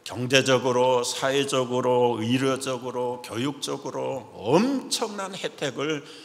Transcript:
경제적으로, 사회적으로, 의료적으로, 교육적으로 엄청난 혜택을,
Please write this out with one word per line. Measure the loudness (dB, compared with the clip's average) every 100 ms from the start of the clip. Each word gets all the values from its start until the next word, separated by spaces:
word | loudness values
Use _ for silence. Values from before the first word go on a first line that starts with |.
경제적으로, | -10 -6 4 4 6 4 4 4 4 4
사회적으로, | 0 -2 0 0 2 0 0 0 2 4 4 2
의료적으로, | 0 2 2 0 -4 -6 -6 -4 -4 -6
교육적으로 | -8 -6 -4 -6 -6 -6 -6 -6 -6 -6 -10
엄청난 | -6 2 4 4 -2 -4 -4 -4 -6 -8
혜택을, | -6 -8 -6 -6 -4 -4 -4 -8 -18